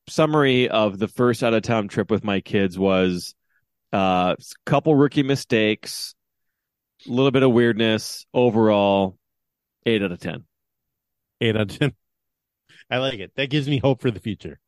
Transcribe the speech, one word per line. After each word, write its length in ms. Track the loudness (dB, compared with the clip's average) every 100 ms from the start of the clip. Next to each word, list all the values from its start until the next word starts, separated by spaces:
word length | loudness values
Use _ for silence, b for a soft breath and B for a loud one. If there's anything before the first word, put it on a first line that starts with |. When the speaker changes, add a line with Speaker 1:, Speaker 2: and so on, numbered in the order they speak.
| -8
Speaker 1:
summary 600 | 0 2 2 2 2 2
of 280 | 0 0 -2
the 100 | -6
first 360 | 0 0 2
out-of-town 460 | 0 0 0 -2 -2
trip 200 | -4 -2
with 140 | -2
my 160 | -2 -4
kids 400 | -2 -2 -2 0
was, 560 | 0 2 2 -2 -8 -18 _ _ _ _ _
uh, 440 | -2 0 0 0 -4
s-, 140 | -8 -16 -2
couple 300 | 0 2 2
rookie 260 | 2 0
mistakes, 920 | -2 -2 -2 0 0 -2 -8 -14 -14 -18 _ _ _ _ _ _ _ _ -6
a 40 |
little 200 | 0 2
bit 120 | 4
of 80 | 4
weirdness. 760 | 4 4 2 0 0 -4 -14 -6
Overall, 840 | 0 2 4 4 4 2 2 0 -4 _ _ _ _ _ _ -2
eight 160 | -2
out 100 | -2
of 80 | -6
ten. 260 | -10 -12 -16 _ _ _ _ _ _ _ _ _
Speaker 2:
Eight 140 | -2 -2
out 140 | -4
of 80 | -2
ten. 160 | -4 -4 _ _ _ _ _ _ _ b _
I 80 | -4
like 220 | -4 -6
it. 140 | -10 -6
That 140 | -4
gives 180 | -2 -2
me 100 | 0
hope 240 | 0 0
for 80 | -2
the 80 | -4
future. 400 | -6 -8 -12 -18